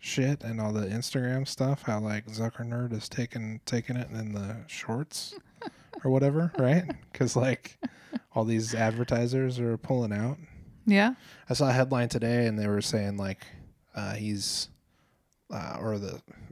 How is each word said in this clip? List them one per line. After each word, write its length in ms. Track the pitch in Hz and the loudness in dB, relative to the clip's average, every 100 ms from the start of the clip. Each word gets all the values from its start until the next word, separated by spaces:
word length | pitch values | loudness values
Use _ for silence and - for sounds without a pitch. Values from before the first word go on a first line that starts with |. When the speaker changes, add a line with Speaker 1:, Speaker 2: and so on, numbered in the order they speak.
Speaker 1:
shit 440 | - - 131 143 | -4 0 2 0
and 160 | 117 113 | -4 -2
all 120 | 107 | -2
the 140 | 107 95 | 0 -2
Instagram 600 | 113 - 135 123 131 135 | -2 -2 0 0 0 -2
stuff, 340 | - 135 139 | 0 0 0
how, 160 | - 107 | 0 -2
like, 260 | 107 104 110 | -2 -4 -6
Zuckernerd 640 | 110 113 - 117 120 123 | -4 -4 -4 -4 -4 -2
is 160 | 110 - | -4 -4
taking, 520 | - 117 117 110 110 | -4 -4 -6 -8 -8
taking 320 | - 120 - 123 | -4 -2 -2 -4
it 140 | 120 | -4
in 220 | 113 107 | -6 -6
the 260 | 104 98 113 - | -4 -6 -8 -10
shorts 680 | - - 226 156 - - 415 - _ | -10 -6 -4 -4 -8 -10 -12 -18 _
Speaker 2:
<laughs> 420 | 453 - - 403 | -14 -14 -16 -4
Speaker 1:
or 60 | 135 | 2
whatever, 420 | 135 139 151 165 - | 4 4 4 2 2
right? 260 | 127 165 180 - - | 4 4 2 -6 -8
'Cause, 200 | - 127 | -2 2
like, 440 | 123 131 117 - - - - - 277 - | 4 2 0 -6 -12 -12 -12 -12 -12 -4
all 100 | 117 | 0
these 300 | 110 113 110 | 2 2 0
advertisers 840 | 113 113 113 123 117 120 131 131 123 | 2 2 2 2 2 2 2 0 0
are 180 | 117 113 | -2 -2
pulling 360 | - 127 110 | 0 0 0
out. 260 | 104 120 147 - - - - 214 | 0 -2 -4 -12 -20 -20 -2 6
Speaker 2:
Yeah. 280 | 196 220 262 - - - | 6 6 2 -8 -12 -4
Speaker 1:
I 40 | |
saw 160 | 123 135 | 2 4
a 20 | |
headline 360 | 127 131 127 120 | 6 4 2 2
today, 360 | 123 117 120 117 | 0 2 4 2
and 100 | 107 | 2
they 100 | 104 | 2
were 120 | 104 | 2
saying, 360 | - 107 101 101 | 2 0 0 -2
like, 280 | 98 95 - - - - _ 110 | -4 -6 -12 -20 -20 -20 _ -8
uh, 180 | 101 | -6
he's, 540 | 110 107 101 - - - - _ _ _ _ _ _ - | -4 -4 -2 -2 -4 -6 -12 _ _ _ _ _ _ -12
uh, 260 | - 82 - | -10 -8 -6
or 180 | 107 104 | -4 -2
the, 220 | 98 65 - - - | -4 -10 -14 -20 -16